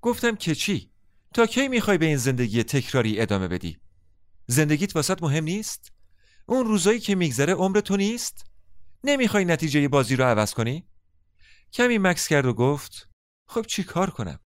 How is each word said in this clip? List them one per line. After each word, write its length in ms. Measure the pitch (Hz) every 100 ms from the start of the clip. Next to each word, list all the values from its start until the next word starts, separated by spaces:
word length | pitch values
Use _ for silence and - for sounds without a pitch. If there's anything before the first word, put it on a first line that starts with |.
گفتم 340 | 233 233 240 214
که 180 | -
چی؟ 380 | 151 - 170 - _ _ _ _
تا 120 | - 233
کی 220 | - 269
می‌خوای 300 | 247 208 185
به 80 | 160
این 100 | 147
زندگی 460 | 120 127 120 113
تکراری 580 | 110 139 - 135 110 104
ادامه 280 | 113 98 92
بدی؟ 300 | 90 87 80 - _ _ _ - - -
زندگیت 500 | 123 151 151 190 165
واسط 260 | 143 185
مهم 220 | 160 147
نیست؟ 480 | 156 196 220 - - - - _ _ _ -
اون 200 | 254 233
روزایی 340 | 214 175 233
که 140 | -
می‌گذره 400 | 190 170 117 147
عمر 260 | 185 185 196
تو 160 | 208 196
نیست؟ 500 | 202 240 - - - - - - - -
نمی‌خوای 400 | 269 285 240 208
نتیجهٔ 440 | 180 160 160 143 143
بازی 280 | 139 123 127
رو 80 |
عوض 300 | 131 107 107
کنی؟ 340 | - 113 147 - - _ _ _ _ - - _
کمی 260 | - 247 233
مکث 300 | 190 175 -
کرد 180 | 147 127
و 60 |
گفت: 560 | 107 123 143 - - - _ _ _ _
«خب 140 | 233
چی 220 | 220 -
کار 260 | 180 170 190
کنم؟ 280 | - 98 71